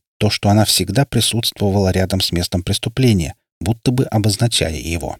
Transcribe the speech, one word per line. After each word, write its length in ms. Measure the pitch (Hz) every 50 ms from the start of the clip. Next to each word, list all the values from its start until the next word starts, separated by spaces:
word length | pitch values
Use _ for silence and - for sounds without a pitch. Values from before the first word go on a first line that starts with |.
| _ _ _
то, 120 | _ - -
что 200 | - - - 101
она 160 | 101 110 104
всегда 400 | - - - 90 92 95 135 -
присутствовала 840 | - - 117 - - - 117 - - - - 104 98 95 101 98 92
рядом 300 | 90 95 95 87 98 95
с 120 | - -
местом 320 | 87 85 87 - - 87 90
преступления, 720 | 92 98 - - - - 135 131 120 104 90 78 - - _ _ _ _ _
будто 320 | 80 92 117 - _ 131
бы 140 | 123 127 131
обозначая 680 | - - 110 101 110 101 - 120 117 - - - 82 78
его. 420 | 69 - 80 85 85 - - -